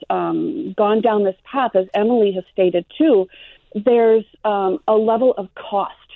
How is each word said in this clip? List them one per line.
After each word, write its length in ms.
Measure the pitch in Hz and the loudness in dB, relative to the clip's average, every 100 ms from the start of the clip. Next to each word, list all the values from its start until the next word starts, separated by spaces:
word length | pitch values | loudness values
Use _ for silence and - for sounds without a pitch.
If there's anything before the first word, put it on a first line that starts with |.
| - | -6
um, 640 | 190 170 165 160 - - 190 | -4 -4 -4 -4 -6 -8 -2
gone 240 | 208 220 | 0 2
down 220 | 226 208 | 2 0
this 120 | 196 185 | 0 -4
path, 320 | - 269 240 196 | -8 -4 -2 0
as 120 | 190 | -2
Emily 380 | 202 214 240 202 | 0 0 2 2
has 120 | 185 - | -2 -6
stated 320 | - 185 175 - - | 0 0 0 -4 0
too, 300 | 320 214 185 - - _ _ 214 | 2 2 0 -8 -20 _ _ -4
there's, 500 | 220 240 226 226 208 _ 214 | 0 2 4 2 0 _ -4
um, 340 | 202 190 185 - | -2 -2 -2 0
a 60 | 220 220 | 0 2
level 220 | 226 254 220 | 2 0 0
of 100 | 190 - | -6 -14
cost 400 | - 202 185 - _ | -6 -4 -4 -8 _